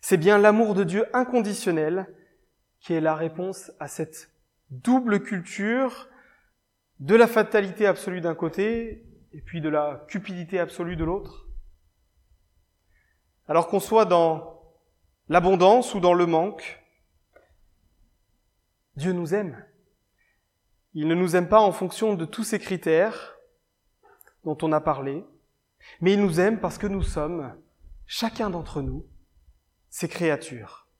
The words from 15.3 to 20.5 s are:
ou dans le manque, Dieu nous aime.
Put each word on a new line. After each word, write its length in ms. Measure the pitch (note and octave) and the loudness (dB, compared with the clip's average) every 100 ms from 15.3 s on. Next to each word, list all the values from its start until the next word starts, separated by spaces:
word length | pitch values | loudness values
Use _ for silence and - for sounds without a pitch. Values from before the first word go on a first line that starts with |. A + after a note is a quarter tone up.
| E3 F3 F#3+ F3+ A#3+ A#3+ | 2 4 6 6 6 4
ou 60 | G#3 | 0
dans 140 | F3 | 2
le 120 | F3 E3+ | 4 4
manque, 560 | D#3+ F3 G2+ - - _ _ _ _ _ _ _ _ _ _ _ _ _ _ _ _ _ _ _ _ _ - | 2 0 -6 -16 -18 _ _ _ _ _ _ _ _ _ _ _ _ _ _ _ _ _ _ _ _ _ -8
Dieu 160 | E3+ | -4
nous 220 | F3+ E3 | -4 -2
aime. 280 | G3 F#3+ A#2 - _ _ _ _ _ _ _ _ | -4 -4 -12 -20 _ _ _ _ _ _ _ _